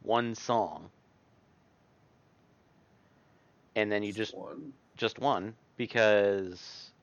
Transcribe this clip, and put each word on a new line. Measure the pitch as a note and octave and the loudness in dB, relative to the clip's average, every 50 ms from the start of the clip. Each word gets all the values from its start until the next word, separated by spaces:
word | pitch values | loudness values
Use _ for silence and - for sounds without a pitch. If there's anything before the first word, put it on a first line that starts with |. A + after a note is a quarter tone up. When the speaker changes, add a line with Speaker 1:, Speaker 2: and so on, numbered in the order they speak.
| - | -2
Speaker 1:
one | - A2+ A#2 A#2+ A#2 A2+ | 2 2 2 2 0 -4
song. | - - - B2 A2+ G2+ - D#2+ D#2 E2 - - _ _ _ _ _ _ _ _ _ _ _ _ _ _ _ _ _ _ _ _ _ _ _ _ _ _ _ _ _ _ _ _ _ _ _ _ _ _ _ _ _ _ _ _ _ _ _ _ _ _ _ _ _ _ _ - | -4 -2 0 2 2 0 0 -4 -10 -14 -18 -20 _ _ _ _ _ _ _ _ _ _ _ _ _ _ _ _ _ _ _ _ _ _ _ _ _ _ _ _ _ _ _ _ _ _ _ _ _ _ _ _ _ _ _ _ _ _ _ _ _ _ _ _ _ _ _ -2
And | A2+ G#2+ G#2 | 0 0 2
then | G#2 G#2 G#2 | 2 0 0
you | G#2 | -2
Speaker 2:
Just | G2+ G#2+ A2 - | -4 -4 -4 -6
Speaker 1:
just | - - | -6 -10
Speaker 2:
one? | D2 C#2+ D2 - - - - _ _ _ - - | -12 -12 -12 -14 -14 -16 -16 _ _ _ -6 -2
Speaker 1:
Just | A#2+ A2 - - | -2 -2 -2 0
one, | C3 C#3+ C3 F2+ F#2 A2 A2+ - _ _ _ - | 0 0 0 0 -2 -6 -10 -14 _ _ _ -8
because | A#2+ G#2 - A#2+ A2 G#2+ G#2+ G#2 G2+ G2+ G2 G2 F#2+ F#2 F2+ F2+ - - - - - - - _ | -6 -2 2 4 6 6 6 6 6 4 2 0 -2 -6 -8 -12 -14 -16 -16 -18 -18 -20 -20 _